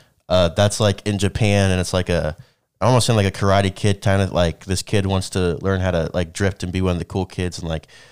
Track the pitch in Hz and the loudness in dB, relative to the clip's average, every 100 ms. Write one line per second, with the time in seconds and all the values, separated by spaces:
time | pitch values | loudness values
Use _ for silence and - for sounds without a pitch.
0 | _ _ - 92 85 90 101 - 107 98 | _ _ -2 2 2 2 2 2 0 0
1 | 104 101 98 - 107 101 95 92 87 92 | -2 -2 -2 0 2 4 2 2 0 -2
2 | 90 85 78 - - _ _ - 110 123 | 0 -2 -2 -6 -14 _ _ -2 2 2
3 | - 110 98 - 98 98 98 - 104 98 | 4 2 2 0 2 4 2 0 -2 0
4 | 104 98 95 85 85 78 - 92 - 104 | 0 2 2 0 0 -2 -6 -6 -2 -2
5 | 95 95 - - 90 80 95 95 92 87 | 0 -2 -2 -2 -2 -2 -2 0 0 0
6 | 80 90 82 - 101 - 90 92 92 87 | -2 -4 -4 -2 -2 -2 -6 -2 0 -2
7 | 80 98 87 - 90 - 82 80 - - | -4 -6 -6 -4 -6 -6 -6 -8 -10 -20
8 | - | -20